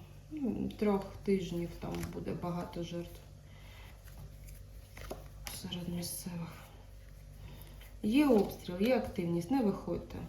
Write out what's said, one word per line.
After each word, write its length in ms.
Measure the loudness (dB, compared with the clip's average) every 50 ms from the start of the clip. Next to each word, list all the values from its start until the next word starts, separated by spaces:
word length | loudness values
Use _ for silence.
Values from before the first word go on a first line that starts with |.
| -10 -14 -14 -16 -12 -10
ну, 380 | -4 0 0 0 2 2 0 -2 0 2
трьох 360 | 4 4 4 4 2 -2 -8 -2 2
тижнів 460 | 4 4 4 4 0 0 -2 -2 -2 -4 -6
там 140 | -6 -4 -2 -2 -2 -2 -4
буде 180 | -4 -4 -2 -2 -2
багато 420 | -2 -2 -2 -2 -4 -4 -4 -4 -4
жертв 380 | -2 -4 -4 -6 -6 -10 -14 -14 -16 -16 -16 -16 -16 -16 -16 -16 -16 -14 -14 -14 -14 -16 -16 -16 -14 -14 -12 -12 -12 -12 -14 -14 -12 -12 -14 -14 -14 -14 -16 -16 -14 -14 -12 -10 -10 -10 -10 -10 -12 -12 -10 -10 -8 -8
серед 340 | -8 -6 -6 -6 -4 -2 -2
місцевих. 640 | -2 -2 -2 -4 -6 -6 -6 -4 -4 -4 -6 -6 -8 -12 -14 -14 -14 -16 -16 -16 -16 -16 -16 -16 -16 -14 -14 -14 -14 -12 -12 -12 -12 -12 -12 -14 -14 -14 -14 -14 -8 0 2
Є 240 | 6 8 10 10
обстріл, 540 | 10 10 10 8 6 0 -6 -6 -6 0 4
є 160 | 6 6 6
активність, 540 | 6 4 2 0 0 2 4 2 2 4 4
не 100 | 4 6
виходьте. 560 | 6 6 4 2 0 -2 -2 -2 -2 -6 -8 -8 -8